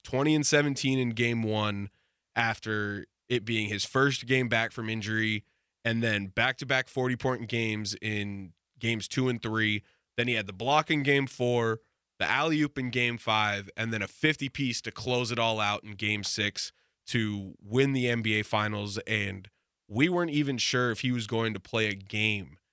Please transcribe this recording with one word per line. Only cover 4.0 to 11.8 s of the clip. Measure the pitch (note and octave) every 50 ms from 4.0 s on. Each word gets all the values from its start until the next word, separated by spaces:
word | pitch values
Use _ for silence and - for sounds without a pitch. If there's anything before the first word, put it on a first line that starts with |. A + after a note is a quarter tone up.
| C3+ C#3 C3 - -
game | A#2 C3 C3 B2+ A#2
back | A#2 A2+ A2+ A2+
from | - - A2+ A2
injury, | A2 A2+ G2+ G#2+ A2 A2 A2 A2 G#2+ G#2 - _ _ _ _ _ _ _ -
and | A#2 A2+ A#2
then | A#2 A2+ G#2+ G2+ G2+ G2
back-to-back | - A2+ A#2 C3 C3 - C#3 B2+ C#3 C3 B2+ -
forty-point | - C3+ B2+ B2+ B2+ A#2 - C3 B2+ G#2 A#2 A2
games | A#2+ A#2 A2+ A2 G#2+ G#2 G#2+ G2 - -
in | G2+ G#2+ G#2+ G#2 G2+ G2+ G2+ G2 F#2+ F2 - _ _ _ _ -
Games | A#2 A#2 A#2 A2 G2 -
Two | - C3+ B2+ B2+
and | B2 A2+
Three. | - A2+ A2 A2 A2 G#2+ G#2 G#2 - _ _ _ _ _ _ -
Then | A#2 B2
he | A#2+
had | A2 G#2 G2
the | F#2+
block | F#2 A#2 C3 D3 D#3 D#3 -
in | D#3+ D3+ C#3
Game | C#3 C#3+ C#3 C3+ C3
Four, | - - B2+ A#2+ A#2+ A#2+ A2+ A2+ A2 A2+